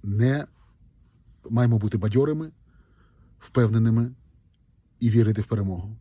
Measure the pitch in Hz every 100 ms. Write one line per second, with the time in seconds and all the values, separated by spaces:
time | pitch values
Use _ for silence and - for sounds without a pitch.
0 | 101 104 123 143 151 _ _ _ _ _
1 | _ _ _ - - 117 123 113 104 104
2 | 104 110 143 151 160 _ _ _ _ _
3 | _ _ _ _ - - 113 110 113 113
4 | 120 131 _ _ _ _ _ _ _ _
5 | 117 113 110 104 98 104 98 90 98 110